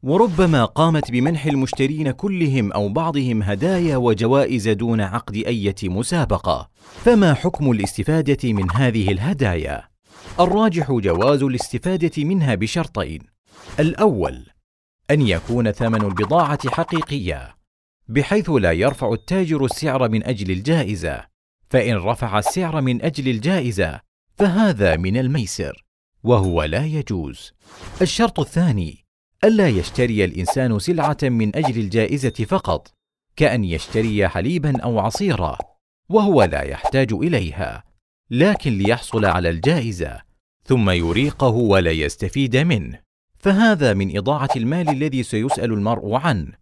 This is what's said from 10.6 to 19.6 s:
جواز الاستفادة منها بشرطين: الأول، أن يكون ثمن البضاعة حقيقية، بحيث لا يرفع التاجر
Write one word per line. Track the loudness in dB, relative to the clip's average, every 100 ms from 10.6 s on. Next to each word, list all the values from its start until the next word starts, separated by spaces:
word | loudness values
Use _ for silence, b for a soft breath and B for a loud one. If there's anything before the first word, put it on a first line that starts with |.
| 2 2 0
جواز | 0 2 2 2 2
الاستفادة | 0 -2 -4 -6 -2 -2 -2 -2
منها | -2 0 0 0
بشرطين: | -2 -4 -4 -6 -6 -8 -14 _ _ -20 -16 0
الأول، | 0 4 2 2 -2 -6 -18 _ _ _ _ _ _
أن | 2
يكون | 2 0 0 0 0
ثمن | 0 -2 0
البضاعة | -2 -2 0 2 2 0 -4
حقيقية، | -4 -2 -4 -4 -6 -6 -8 -10 -20 _ _ _ _ -4
بحيث | -2 0 0 2
لا | 2 2
يرفع | 2 0 0 -4
التاجر | -4 -2 -2 0 0